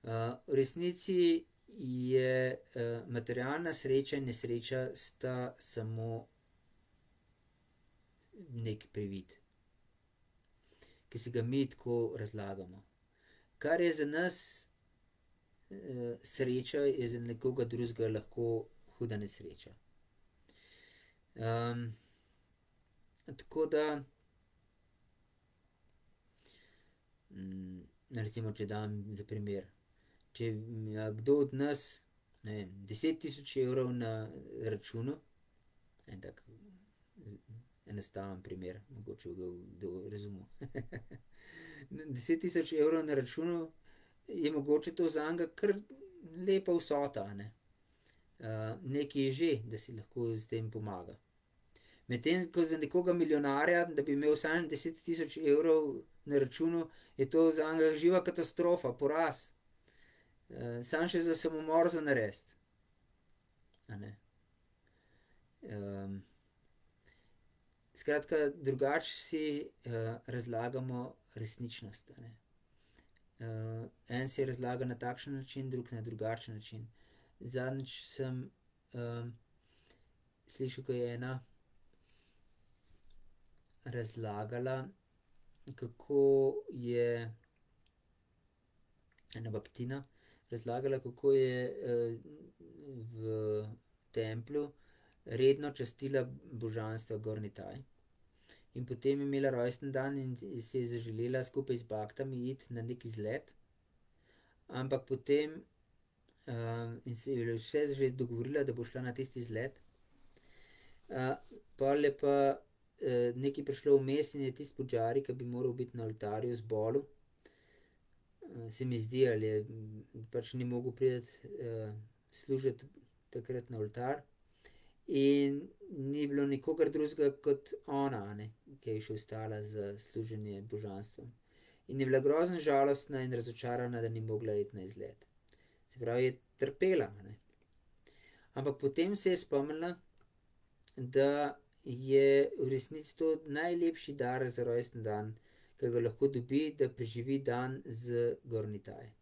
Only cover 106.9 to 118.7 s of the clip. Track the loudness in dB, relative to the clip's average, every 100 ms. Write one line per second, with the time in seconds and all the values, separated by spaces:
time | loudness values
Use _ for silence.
106.9 | -8 -10 -8 -4 -2 -2 -2 -2 0 0
107.9 | 2 2 2 -2 -2 -2 0 0 -2 -6
108.9 | -6 -6 -4 -6 -6 -6 -4 -4 -8 -20
109.9 | _ _ _ -20 -20 -20 -20 -20 -20 -20
110.9 | -20 -8 -2 -2 -2 -8 -20 _ 0 2
111.9 | 6 4 4 4 6 6 4 -6 _ _
112.9 | _ 0 4 2 2 -2 0 -4 0 8
113.9 | 8 8 2 0 -2 -4 -4 -12 -8 -2
114.9 | 2 2 2 0 -6 -4 -2 -2 -2 -6
115.9 | -4 -6 -4 -4 -2 -2 -4 -2 0 2
116.9 | 0 -2 -16 _ _ -20 _ _ _ _
117.9 | _ _ _ _ _ -16 -12 -10